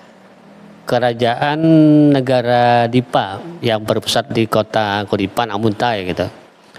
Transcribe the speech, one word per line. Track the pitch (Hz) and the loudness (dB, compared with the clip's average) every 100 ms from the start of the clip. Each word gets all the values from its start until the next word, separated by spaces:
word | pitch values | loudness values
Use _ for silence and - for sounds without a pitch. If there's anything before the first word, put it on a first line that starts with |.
| - - - - - - - - | -20 -20 -20 -20 -20 -20 -20 -16
kerajaan | - 123 120 117 120 127 147 156 160 156 151 151 147 | -4 -2 -2 0 -2 -2 -4 0 4 6 6 6 4
negara | 139 127 127 117 120 120 120 | 2 2 0 2 2 4 2
Dipa | 117 127 123 139 98 101 170 170 | 2 0 0 -4 -4 -8 -14 -6
yang | 120 110 | -4 -4
berpusat | 107 110 - 120 - | -2 -4 -2 -4 -2
di | 113 | -2
kota | 110 110 104 110 104 101 98 | 0 -2 -2 -2 -2 -4 -4
Kudipan, | 101 95 - 113 | -4 -4 -4 -6
Amuntai | 101 113 101 120 104 | -2 -4 -2 -4 -4
gitu, | 90 90 92 - - _ _ | -6 -6 -8 -10 -20 _ _